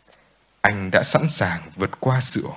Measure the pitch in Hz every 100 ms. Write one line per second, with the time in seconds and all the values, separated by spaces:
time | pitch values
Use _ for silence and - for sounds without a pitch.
0 | _ _ _ _ _ _ 104 104 95 98
1 | - 143 156 - 95 85 78 - 95 -
2 | 131 127 123 107 73